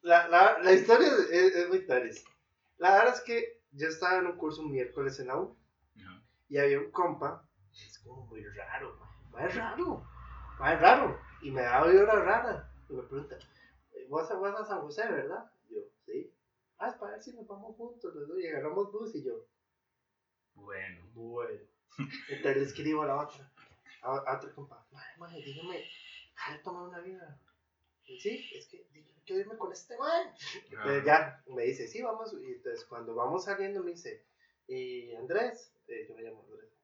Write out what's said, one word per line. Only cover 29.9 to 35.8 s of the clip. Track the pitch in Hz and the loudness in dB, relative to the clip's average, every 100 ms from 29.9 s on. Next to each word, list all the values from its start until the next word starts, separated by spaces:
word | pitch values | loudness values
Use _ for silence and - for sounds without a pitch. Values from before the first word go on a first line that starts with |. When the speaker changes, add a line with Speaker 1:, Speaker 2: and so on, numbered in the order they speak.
| 240 | -8
Speaker 1:
mae." | 294 339 - - - 392 - | -2 -2 -2 -12 -14 -14 -16
Entonces | - 139 139 | -8 -2 0
Speaker 2:
Ajá. | 151 | 4
Speaker 1:
ya, | 151 156 - - 123 | 4 4 -10 -12 -4
me | |
dice, | 120 - 113 | -2 -4 -10
"Sí, | 220 | -8
vamos." | 247 226 220 | -8 -8 -10
Y | 135 127 | -12 -14
entonces | 123 127 113 - | -12 -10 -12 -12
cuando | 117 117 113 | -16 -10 -4
vamos | 123 180 202 | -2 -4 -4
saliendo | 196 196 196 | -6 -4 -6
me | 175 | -8
dice, | 170 - - _ _ _ _ - | -10 -14 -18 _ _ _ _ -12
"Eh, | 127 127 123 120 117 | -10 -10 -12 -14 -14
Andrés", | 131 190 247 - - _ | -4 -2 -2 -6 -20 _